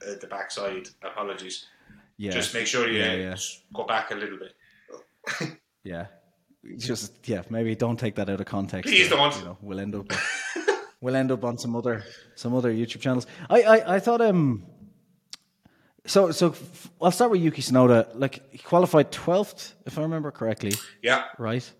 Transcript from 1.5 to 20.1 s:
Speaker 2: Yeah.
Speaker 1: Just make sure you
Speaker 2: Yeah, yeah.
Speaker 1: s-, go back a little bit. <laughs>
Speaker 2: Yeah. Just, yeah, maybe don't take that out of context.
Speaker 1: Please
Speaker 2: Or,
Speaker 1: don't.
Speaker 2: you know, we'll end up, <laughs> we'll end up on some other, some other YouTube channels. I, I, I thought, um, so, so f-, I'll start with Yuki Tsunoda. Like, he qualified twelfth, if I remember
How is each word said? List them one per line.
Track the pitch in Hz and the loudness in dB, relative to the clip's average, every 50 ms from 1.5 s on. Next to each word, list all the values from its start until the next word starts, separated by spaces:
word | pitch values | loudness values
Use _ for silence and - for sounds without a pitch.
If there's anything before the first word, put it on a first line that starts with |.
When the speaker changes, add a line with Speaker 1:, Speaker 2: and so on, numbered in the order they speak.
| - - - - _ _ _ _ - - _ _ _ - | -12 -14 -14 -18 _ _ _ _ -20 -20 _ _ _ -10
Speaker 2:
Yeah. | 101 98 | -8 -6
Speaker 1:
Just | 92 92 - - 120 | -4 -4 -4 -4 -4
make | 117 113 | -4 -4
sure | - - 123 120 | -2 0 0 0
you | 117 113 107 | 0 0 0
Speaker 2:
Yeah, | 110 110 107 | 0 0 -2
yeah. | 92 92 92 92 | -2 -4 -6 -8
Speaker 1:
s-, | 95 - - - - _ _ - | -8 -10 -10 -12 -14 _ _ -10
go | 117 117 | -10 -4
back | - 113 110 - - | -2 -2 -2 -2 -4
a | 110 | -8
little | 101 104 104 98 95 | -8 -8 -10 -10 -12
bit. | 95 95 _ _ _ _ _ _ _ _ - - - _ _ _ - | -16 -18 _ _ _ _ _ _ _ _ -20 -20 -20 _ _ _ -10
<laughs> | - - - - - - - _ _ _ _ _ | -10 -8 -8 -8 -10 -12 -16 _ _ _ _ _
Speaker 2:
Yeah. | 98 87 82 87 - _ _ _ _ _ _ _ _ _ _ _ - - | -12 -10 -10 -10 -12 _ _ _ _ _ _ _ _ _ _ _ -18 -16
Just, | 117 113 123 120 110 104 101 - _ _ | -12 -6 -6 -6 -6 -6 -12 -16 _ _
yeah, | - 110 90 - - | -6 -6 -6 -6 -6
maybe | 113 113 117 113 110 | -4 -2 -2 -2 0
don't | 107 120 117 117 110 | 0 0 -2 0 -2
take | 123 107 101 | -4 -4 -4
that | - 98 98 | -4 -4 -4
out | 98 95 | -2 -4
of | 98 | -6
context. | - - 101 98 - - 92 - 285 214 | -6 -4 -6 -6 -4 -6 -6 -2 2 4
Speaker 1:
Please | 185 175 - | 4 4 4
Speaker 2:
Or, | 165 | 4
Speaker 1:
don't. | 139 143 147 - - | 2 2 2 0 -2
Speaker 2:
you | 92 | -10
know, | 87 90 - 101 | -12 -14 -14 -12
we'll | 101 95 95 | -10 -10 -8
end | 98 104 104 | -8 -6 -8
up, | 101 98 - - - - - - - - - - | -8 -8 -8 -6 -6 -6 -6 -6 -8 -8 -8 -8
<laughs> | - - - - - - - _ _ | -6 -2 -2 -2 -2 -4 -14 _ _
we'll | 127 127 131 | -6 -2 0
end | 135 131 127 131 | 0 0 0 -2
up | 107 120 | -2 -2
on | 120 120 | -4 -6
some | 117 - 120 117 | -4 -6 -4 -4
other, | 120 117 123 117 107 104 - - - - _ _ | -2 -2 -2 -2 -2 -6 -12 -18 -20 -20 _ _
some | - - 120 123 | -10 -6 -2 0
other | 127 123 120 113 | 2 2 2 0
YouTube | 110 117 113 - 107 | 0 -2 -4 -6 -6
channels. | - 139 127 127 120 - - - 170 - | -2 -2 0 -2 -2 -6 -14 -16 -4 4
I, | - 240 214 | 4 6 8
I, | 214 220 220 220 175 185 | 8 8 6 6 4 0
I | 196 | 0
thought, | 196 233 233 233 | 2 2 2 4
um, | 233 214 190 175 151 135 117 101 90 - - - - - _ _ _ _ _ _ _ _ - - _ _ _ _ _ - _ _ _ _ _ _ _ | 4 4 4 4 4 2 2 -2 -6 -14 -20 -20 -20 -20 _ _ _ _ _ _ _ _ -20 -20 _ _ _ _ _ -20 _ _ _ _ _ _ _
so, | - - 196 196 170 | 2 4 4 6 6
so | 156 - 175 165 | 4 2 2 2
f-, | - - - - - - - - _ - | 2 -2 -16 -20 -20 -20 -20 -20 _ 2
I'll | - 180 | 2 2
start | 175 - 240 233 | 4 4 4 4
with | 214 185 | 4 4
Yuki | 165 156 147 - 127 | 4 2 0 0 -2
Tsunoda. | - 127 127 127 123 120 113 110 - - | 4 6 8 8 10 8 6 6 2 -2
Like, | 120 135 135 - - - _ - | -4 -4 -4 -4 -8 -20 _ -20
he | - | -20
qualified | - - 180 175 180 175 - 151 139 - | -4 2 4 4 4 6 6 4 4 4
twelfth, | - - - 165 175 196 208 - - - - - - _ - | 0 -6 -2 0 2 2 0 -2 -6 -16 -18 -18 -18 _ -16
if | 135 120 - | -12 -8 -6
I | 151 | -4
remember | 160 | -4